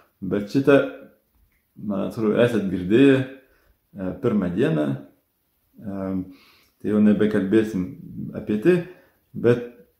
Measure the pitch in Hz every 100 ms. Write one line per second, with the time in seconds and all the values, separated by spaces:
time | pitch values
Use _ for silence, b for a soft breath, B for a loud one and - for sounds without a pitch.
0 | b - 90 101 104 139 139 139 - -
1 | - _ _ _ _ _ _ - 107 98
2 | 98 117 107 101 120 110 95 92 90 113
3 | 139 127 127 - _ _ _ _ _ 101
4 | 92 85 120 107 87 90 151 160 147 131
5 | - _ _ _ _ _ _ _ 101 98
6 | 95 95 90 B B B B _ 104 104
7 | 107 98 104 104 95 110 107 95 90 -
8 | - - - - - 107 170 180 175 B
9 | B B _ - 117 120 - - _